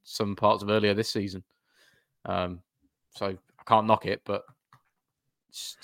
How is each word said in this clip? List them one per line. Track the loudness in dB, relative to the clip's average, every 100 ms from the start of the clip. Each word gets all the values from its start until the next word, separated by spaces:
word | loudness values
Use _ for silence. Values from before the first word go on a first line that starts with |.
some | -14 -4 -4 2
parts | 2 2
of | 2
earlier | 2 2
this | 0 -2
season. | -4 -6 -10 -16 _ _ _ _ _ _ _
Um, | -4 -4 -4 -8 _ _ _ _ _
so | -6 -6 -6 _ _
I | 2
can't | 4 6
knock | 2 2
it, | -6
but | -4 -6 -6 _ _ _ _ _ _ _ _ _ _
it's, | -14 -14 -14